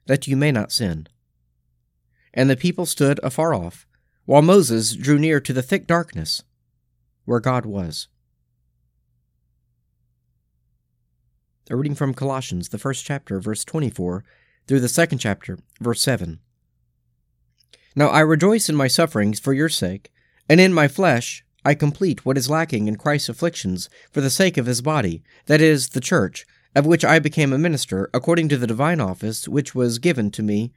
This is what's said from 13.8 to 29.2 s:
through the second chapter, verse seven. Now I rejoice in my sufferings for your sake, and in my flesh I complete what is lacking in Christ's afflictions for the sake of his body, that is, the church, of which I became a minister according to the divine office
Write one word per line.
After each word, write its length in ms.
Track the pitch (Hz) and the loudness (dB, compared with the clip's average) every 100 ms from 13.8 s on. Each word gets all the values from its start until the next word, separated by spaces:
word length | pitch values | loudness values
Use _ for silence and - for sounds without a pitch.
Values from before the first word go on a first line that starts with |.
| 131 - 90 92 - _ _ _ - | -4 -4 -6 -6 -10 _ _ _ -2
through 140 | 135 | 0
the 80 | 123 | 2
second 300 | - 165 135 | 2 0 0
chapter, 420 | 110 95 - 92 _ - | -4 -6 -10 -14 _ -8
verse 220 | 117 113 | -4 -2
seven. 380 | - 110 82 80 _ _ _ _ _ _ _ _ _ _ _ _ _ _ _ 139 | -2 -2 -6 -12 _ _ _ _ _ _ _ _ _ _ _ _ _ _ _ 0
Now 120 | 147 | 4
I 120 | 156 | 4
rejoice 480 | 156 156 190 226 - | 4 4 4 2 2
in 60 | |
my 140 | 147 131 | 0 2
sufferings 500 | - 160 110 104 107 | 2 2 2 0 0
for 140 | 139 | -2
your 160 | 135 160 | 0 0
sake, 420 | - 90 98 - _ _ _ - | -2 -4 -6 -14 _ _ _ 4
and 120 | 165 | 6
in 120 | 190 | 8
my 160 | 170 143 | 6 2
flesh 560 | - 180 120 - - _ _ | 2 2 2 -2 -12 _ _
I 100 | 139 | -2
complete 520 | 147 147 - 190 - 127 | 0 0 0 -2 -2 -2
what 100 | 135 | -2
is 140 | 127 | -2
lacking 380 | 156 160 113 104 | -2 -2 -2 -2
in 80 | 107 | -2
Christ's 320 | 147 147 - | -2 -2 -4
afflictions 600 | - 170 - 95 90 - _ _ | -4 -4 -4 -6 -6 -8 _ _
for 100 | 151 | -2
the 100 | 135 | 0
sake 260 | - 190 - | 2 0 0
of 100 | 120 | -2
his 160 | 120 | -2
body, 400 | 143 156 95 82 - _ - | -2 -2 -2 -4 -12 _ 2
that 140 | 151 | 4
is, 300 | 156 143 - | 6 4 -2
the 100 | 135 | -6
church, 440 | - 170 95 - - _ _ | -2 0 0 -6 -20 _ _
of 120 | 139 151 | 2 4
which 180 | 165 | 2
I 160 | - 160 | 4 2
became 320 | 147 160 139 | 2 0 0
a 60 | 135 | 0
minister 520 | 170 143 - 95 - | 0 -2 -4 -4 -4
according 360 | 123 165 170 156 | -2 0 0 0
to 80 | 135 | 0
the 100 | 117 | -2
divine 340 | 113 156 170 | -2 -2 0
office 460 | 95 90 | -4 -4